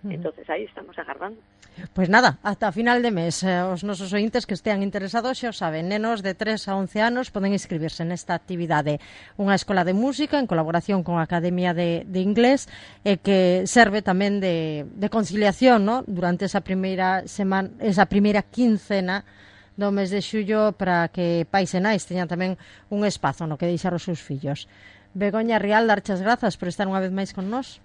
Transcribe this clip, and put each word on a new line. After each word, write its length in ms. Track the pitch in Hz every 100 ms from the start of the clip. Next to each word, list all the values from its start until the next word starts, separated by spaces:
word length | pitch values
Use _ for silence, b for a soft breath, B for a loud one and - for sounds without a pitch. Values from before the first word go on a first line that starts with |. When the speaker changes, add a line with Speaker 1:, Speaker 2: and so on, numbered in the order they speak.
Speaker 1:
Ujú. 160 | 202 165
Speaker 2:
Entonces 240 | 165 - -
aí 160 | 165 208
estamos 320 | - - -
agardando. 400 | 156 - 185 220 _ _ B B 175 -
Speaker 1:
Pois 160 | 180
nada, 260 | 214 247 131
ata 320 | 202 202 214 180
final 260 | 233 247
de 80 | 240
mes, 320 | 196 170 160
eh, 220 | 190 180
os 240 | 185 180 202
nosos 240 | 190 190
ointes 320 | 202 214 247
que 100 | -
estean 300 | 185 - 202
interesados, 560 | 196 202 196 226 233 262
xa 100 | 240
o 60 | 208
saben, 320 | 170 156 170
nenos 340 | 208 220 226
de 140 | 196 185
tres 320 | 220 220 -
a 80 | 196
once 240 | 190 214
anos 320 | 226 240 262
poden 240 | 208 196 196
inscribirse 480 | - 170 156 -
nesta 320 | 170 175 - 170
actividade. 640 | _ 180 170 156 147 147 B B B B
Unha 160 | 202 190
escola 320 | - 196 175
de 80 | 190
música 440 | 254 262 294 294
en 80 | 262
colaboración 600 | 170 160 170 - 196 170
con 120 | 175
a 60 | 156
Academia 460 | 175 170 180 180
de, 320 | 165 175 170
de 160 | - 185
Inglés, 480 | 185 208 240 277 - B B B
e 120 | - 196
que 440 | - 196 180 180
serve 400 | 185 - 226 208
tamén 400 | 208 180 202 202
de, 420 | 190 165 156 151 147
de 160 | - 202
conciliación, 800 | 226 202 196 208 185 254 233 196
¿no? 160 | 240
Durante 480 | 262 180 175 175 196
esa 100 | 202
primeira 640 | - 190 190 185 185 190
seman-, 560 | - - 190 190 190 -
esa 260 | 220 185 202
primeira 320 | 196 208 208
quincena 800 | - - 247 214 - 202 180 190 - B B B B -
do 100 | 202
mes 220 | 202 190
de 80 | 202
xullo, 540 | - 220 202 214 214 190
para 340 | 185 175 165 -
que 320 | 175 170 160
pais 260 | 196 185
e 80 | 185
nais 240 | 196 208 -
teñan 220 | 180 170
tamén 320 | 175 185 185 B B B
un 160 | 208 208
espazo 400 | - - - 165
no 80 | 147
que 160 | 170
deixar 240 | 170 - 175
os 80 |
seus 160 | - 165
fillos. 480 | - 135 139 143 - B B B B 185
Begoña 480 | 202 208 226 220
Rial, 240 | 202 214 226
darche 240 | 202 -
as 100 | 190
grazas 380 | 190 240 226 -
por 80 | 180
estar 180 | 170 202
unha 140 | 190
vez 80 | 190
máis 220 | 190 196
con 160 | - 190
nós. 320 | 240 262 -